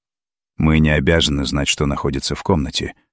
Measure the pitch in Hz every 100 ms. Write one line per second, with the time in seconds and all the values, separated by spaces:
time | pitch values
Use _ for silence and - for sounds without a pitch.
0 | _ _ _ _ _ _ 78 78 78 76
1 | 69 82 76 71 64 71 69 - 71 69
2 | 71 67 - 71 - 90 67 - - -
3 | _